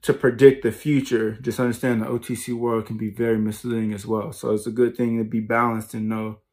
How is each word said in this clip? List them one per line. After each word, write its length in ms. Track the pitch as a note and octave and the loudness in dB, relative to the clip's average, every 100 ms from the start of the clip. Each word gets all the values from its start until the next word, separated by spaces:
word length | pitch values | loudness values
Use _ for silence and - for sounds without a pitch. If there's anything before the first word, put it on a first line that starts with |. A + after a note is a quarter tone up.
to 120 | - | 0
predict 500 | C#3 C3+ A#2 C3+ C3 | 2 2 8 8 8
the 80 | A#2 | -2
future, 600 | G#2+ D3+ C#3+ B2+ A#2 A2 | -2 0 0 2 0 0
just 260 | A2 B2 A2 | -4 -6 -2
understand 420 | B2 A#2 B2+ A2+ | -2 0 0 0
the 60 | A2 | -2
O 100 | A#2 | -4
T 160 | - | -4
C 200 | A#2+ - | -8 -6
world 340 | A#2 A#2+ A2+ G#2+ | -4 -2 -2 -4
can 100 | A2 | -6
be 140 | A2 | -6
very 260 | G2+ A#2 A2+ | -2 2 2
misleading 560 | A2 G#2+ A#2+ A#2 A2 | 0 -2 -4 -2 -2
as 100 | G#2 | -4
well. 300 | A2 A2 G2 | -4 -4 -4
So 160 | - A#2+ | -6 -2
it's 140 | G#2+ A#2 | -2 -2
a 60 | |
good 260 | A2 A#2+ - | 0 0 2
thing 220 | A#2+ A2+ | -2 0
to 40 | |
be 180 | A2 A2 | -2 -2
balanced 520 | G#2+ A#2 A#2+ A2+ G#2+ | 0 0 2 -2 -6
and 160 | A2+ A2 | -6 -4
know 300 | A2 A2 G#2+ _ | -4 -6 -10 _